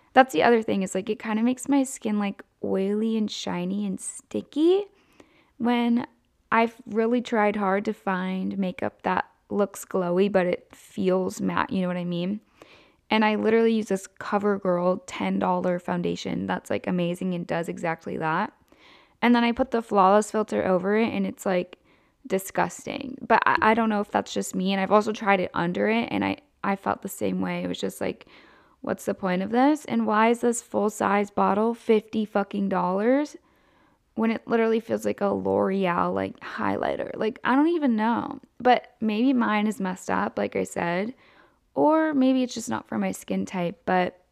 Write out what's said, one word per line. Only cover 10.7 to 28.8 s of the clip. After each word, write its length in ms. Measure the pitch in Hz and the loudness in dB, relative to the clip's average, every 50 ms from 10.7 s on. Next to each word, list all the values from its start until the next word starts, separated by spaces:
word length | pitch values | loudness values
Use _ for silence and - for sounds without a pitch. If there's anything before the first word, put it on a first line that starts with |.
| - | -20
feels 680 | - - - - 220 190 185 180 185 185 190 208 - 196 | -20 -20 -14 -6 -2 0 2 2 2 0 -2 -4 -4 -2
matte, 280 | 190 175 175 - - | -2 0 0 -2 0
you 120 | - 190 185 | -2 -2 -2
know 60 | 180 | -2
what 100 | 180 180 | -2 -4
I 60 | 175 | -4
mean? 360 | 175 175 170 175 185 208 214 _ _ _ _ - - - - _ _ _ _ _ - | -4 -4 -4 -2 -4 -4 -6 _ _ _ _ -20 -20 -20 -20 _ _ _ _ _ -2
And 160 | 214 220 220 | 2 2 4
I 80 | 214 214 | 2 2
literally 400 | 208 208 214 220 226 226 226 226 | 2 2 4 4 4 4 4 4
use 140 | 220 214 - | 2 0 0
this 180 | 196 190 - | -2 -4 -4
CoverGirl 960 | - _ - - - - 202 196 208 202 196 - 185 180 175 180 180 185 - - | -8 _ -12 -8 -2 -2 0 2 2 0 0 0 0 0 2 2 0 0 0 -4
ten 320 | - - - 190 190 190 196 | -10 -8 -4 -2 -2 0 0
dollar 400 | 196 185 180 180 185 185 180 175 | 0 0 0 0 0 -2 -2 -2
foundation 680 | - - 180 175 175 175 170 - - 190 175 170 190 | -2 -4 -4 -2 -2 -2 -4 -4 -4 -6 -4 -4 -4
that's, 240 | 196 185 - - - | -4 -4 -6 -4 -4
like, 160 | 104 104 - | -6 -4 -2
amazing 480 | - 185 180 175 170 175 180 185 190 180 | -2 -2 0 0 -2 -2 -4 -4 -4 -4
and 120 | 170 170 | -4 -4
does 220 | - 175 170 170 180 | -4 -4 -4 -4 -4
exactly 480 | 175 185 180 165 165 - - - 180 | -6 -6 -4 -4 -4 -4 -6 -8 -8
that. 380 | - 160 156 160 180 208 - - _ _ _ _ _ - - - - _ _ _ - | -4 -2 -2 0 -2 -2 -4 -6 _ _ _ _ _ -20 -20 -20 -20 _ _ _ 0
And 140 | - 240 240 | 2 4 4
then 100 | 240 233 | 4 4
I 80 | 233 233 | 2 2
put 180 | 240 262 254 | 0 -2 0
the 120 | - 233 226 | 0 -4 -2
Flawless 480 | - 214 202 185 185 202 208 214 - | 0 2 4 6 6 6 6 4 2
filter 340 | - 220 214 - 214 208 - | 0 -2 -2 0 0 0 2
over 320 | 190 185 175 180 196 208 | 2 2 2 2 2 2
it, 160 | 220 233 220 - | 2 2 0 0
and 140 | 196 196 | -2 -4
it's, 180 | 190 - - - | -4 -4 -4 -4
like, 320 | 208 185 180 180 - - _ _ _ _ _ _ _ _ _ - | 0 0 0 -2 -4 -10 _ _ _ _ _ _ _ _ _ -8
disgusting. 920 | 269 185 190 190 - - 180 175 175 - - - - - - - - - - | -2 -2 -2 -2 -2 -2 -2 -2 -2 -2 -10 -12 -10 -10 -8 -10 -10 -12 -8
But 220 | - - - - - | 0 2 2 4 4
I, 140 | - - - | 4 2 4
I 140 | - 214 220 | 4 4 4
don't 160 | 226 226 220 | 4 2 0
know 100 | 214 202 | 0 -2
if 100 | 208 - | -2 0
that's 220 | - 208 - - - | -2 -2 -2 -2 -4
just 220 | 202 196 - - | -6 -6 -4 -4
me, 180 | 190 185 190 196 | -2 0 0 0
and 80 | 190 | 0
I've 120 | 190 185 196 | 0 4 4
also 200 | 214 214 220 214 | 4 4 2 -4
tried 280 | - 226 196 196 190 | -4 0 2 2 2
it 100 | 180 180 - | 2 -2 -2
under 380 | - 170 175 175 196 208 208 | -2 -2 0 0 0 0 2
it, 180 | 220 233 233 - | 2 0 0 -2
and 140 | - - 202 | -2 -2 -2
I, 140 | - 196 - _ _ _ _ - | -2 -4 -6 _ _ _ _ -2
I 120 | 196 196 | -2 -2
felt 260 | 190 - - - - - | -2 -2 -4 -4 -4 -4
the 60 | 196 | -12
same 340 | - - 214 190 185 185 190 | -8 -4 -4 -2 -2 -2 -2
way. 200 | 180 180 175 180 | -4 -4 -4 -4
It 60 | 180 | -6
was 100 | 180 - | -6 -4
just 220 | - 190 - - | -6 -6 -6 -4
like, 260 | 196 185 - - - _ - - - - - - _ _ _ _ | -6 -6 -6 -8 -12 _ -20 -20 -20 -20 -20 -20 _ _ _ _